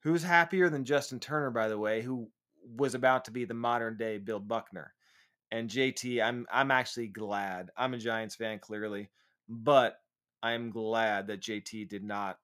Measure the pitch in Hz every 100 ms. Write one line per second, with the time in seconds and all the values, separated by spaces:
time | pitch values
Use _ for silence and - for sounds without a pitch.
0 | 151 170 170 170 170 190 180 147 127 147
1 | - 127 - 151 139 117 110 107 107 110
2 | 120 127 113 _ _ _ 123 113 139 123
3 | 131 131 127 120 120 117 120 120 113 110
4 | 113 107 101 107 104 113 - 92 73 _
5 | _ _ _ _ _ 113 113 117 131 127
6 | 127 120 110 123 120 120 135 131 120 -
7 | 117 98 107 101 98 92 92 - 131 127
8 | 113 113 110 - 113 107 - 107 107 101
9 | 104 _ _ _ - 117 113 143 117 -
10 | _ _ _ _ 117 117 117 113 110 113
11 | 110 101 98 104 101 107 98 110 104 104
12 | 101 104 98 92